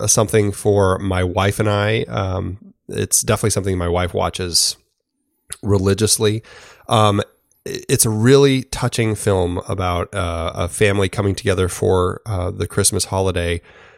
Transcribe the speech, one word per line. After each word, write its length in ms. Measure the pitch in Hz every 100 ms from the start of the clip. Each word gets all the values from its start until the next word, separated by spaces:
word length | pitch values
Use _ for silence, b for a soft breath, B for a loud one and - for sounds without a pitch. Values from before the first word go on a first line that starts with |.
| 110
something 440 | - 107 113 101
for 480 | 98 107 101 95 95
my 240 | 98 90
wife 360 | 92 87 98 101
and 100 | 104
I. 340 | 101 104 113
Um, 720 | 120 113 95 92 92 98 - _ -
it's 320 | 107 101 -
definitely 300 | - - 110
something 260 | 101 98 92
my 120 | 87
wife 240 | 87 90
watches 640 | 98 87 - 90 80 - - _ _ _ _ _ _ - -
religiously. 800 | 104 98 95 95 104 - 107 107 B B B B -
Um, 340 | 117 107 101 - _ _ _ -
i-, 140 | - -
it's 160 | 131 117
a 40 |
really 540 | 107 117 139 143 131
touching 520 | - - 123 - 110 104
film 440 | - 95 87 87 -
about, 460 | 98 92 87 -
uh, 380 | 101 85 85 82 -
a 120 | 87
family 420 | - 104 101 95
coming 260 | - 101 92
together 320 | 104 92 92
for, 540 | - 98 92 90 92 -
uh, 260 | 98 90
the 160 | 98 92
Christmas 380 | - 98 104 -
holiday 560 | 95 95 87 85 85 b b b